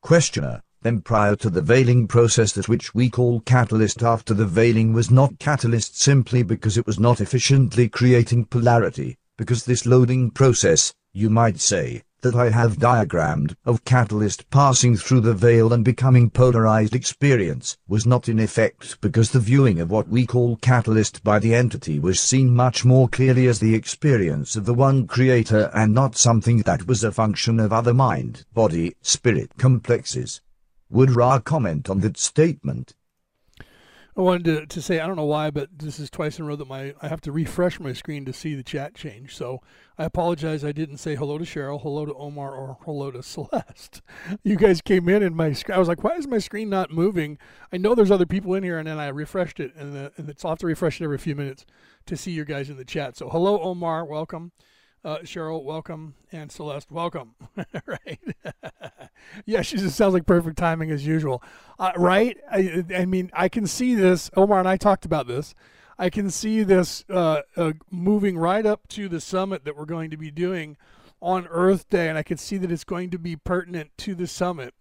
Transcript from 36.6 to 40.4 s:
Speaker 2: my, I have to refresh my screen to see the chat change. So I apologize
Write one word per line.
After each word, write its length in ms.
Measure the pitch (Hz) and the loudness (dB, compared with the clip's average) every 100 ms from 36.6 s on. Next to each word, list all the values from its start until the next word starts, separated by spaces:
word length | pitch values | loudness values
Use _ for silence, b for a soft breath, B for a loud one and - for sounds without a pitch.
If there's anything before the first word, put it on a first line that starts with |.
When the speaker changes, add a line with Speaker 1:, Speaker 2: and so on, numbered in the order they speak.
| 135 | -12
Speaker 2:
my, 260 | 135 135 143 | -12 -14 -12
I 60 | 151 | -12
have 140 | 160 | -10
to 100 | - | -8
refresh 480 | 143 160 - 180 - | -6 -6 -2 -4 -4
my 140 | 151 | -12
screen 320 | 123 - 147 135 | -12 -12 -12 -12
to 80 | |
see 200 | 131 160 | -12 -10
the 100 | 143 | -10
chat 300 | 123 151 143 | -10 -12 -12
change. 440 | - 156 104 131 - | -14 -18 -18 -20 -14
So 240 | 123 131 b b b b | -12 -12 b b b b
I 60 | |
apologize 600 | 160 - 170 170 | -8 -4 -2 -2